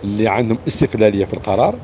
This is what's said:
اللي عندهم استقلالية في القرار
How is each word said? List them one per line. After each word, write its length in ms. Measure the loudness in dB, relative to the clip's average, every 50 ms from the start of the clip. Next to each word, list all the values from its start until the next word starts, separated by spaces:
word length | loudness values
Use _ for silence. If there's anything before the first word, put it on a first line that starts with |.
| -6
اللي 240 | -6 -2 0 0 0
عندهم 300 | 2 0 0 0 -2 -2 -2 -6
استقلالية 560 | 0 0 0 0 2 4 4 4 4 2 -2
في 100 | -2 -4
القرار 440 | -8 -4 -2 0 2 2 0 0 -4